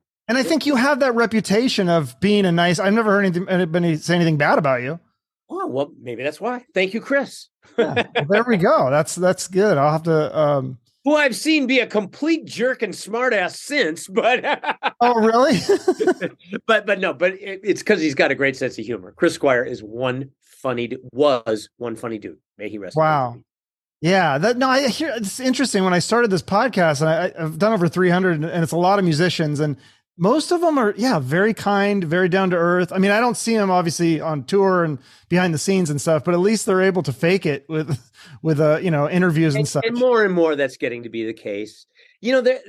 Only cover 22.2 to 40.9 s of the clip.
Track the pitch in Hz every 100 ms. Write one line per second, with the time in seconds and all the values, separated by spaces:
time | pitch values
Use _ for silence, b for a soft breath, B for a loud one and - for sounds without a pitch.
22.2 | 95 78 _ - 104 107 92 156 156 147
23.2 | 123 120 _ _ _ _ _ - 160 190
24.2 | 165 139 208 247 262 262 277 - 311 233
25.2 | 196 - 254 254 262 196 185 175 - 233
26.2 | 240 180 - 196 247 196 165 139 160 160
27.2 | 180 - 160 160 208 220 170 175 180 180
28.2 | 185 156 156 170 160 165 180 202 180 147
29.2 | 180 - 156 147 151 139 b b b -
30.2 | 185 302 - 349 339 285 208 190 262 175
31.2 | 127 170 214 - 196 202 202 202 160 175
32.2 | 185 190 185 175 170 180 175 190 196 208
33.2 | 240 - 233 220 196 180 170 - 170 156
34.2 | 156 147 - 202 190 180 165 139 b b
35.2 | b 175 180 151 - 190 160 143 165 156
36.2 | 180 175 196 214 - 185 190 180 151 120
37.2 | 170 190 160 139 - 156 147 143 B B
38.2 | B 135 156 147 156 156 180 147 147 180
39.2 | 180 156 160 143 147 143 226 240 254 233
40.2 | 202 175 160 143 135 - 135